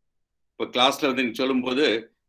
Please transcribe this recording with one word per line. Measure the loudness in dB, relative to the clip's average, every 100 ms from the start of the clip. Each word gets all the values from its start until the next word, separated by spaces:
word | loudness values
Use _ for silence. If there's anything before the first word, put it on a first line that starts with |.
| _ _ _ _ _ -10
இப்ப | -6
கிளாஸ்ல | 2 2 2 -2
வந்து | 0
நீங்க | -2
சொல்லும் | -2 0 0
போது, | 0 0 2 0 -6 _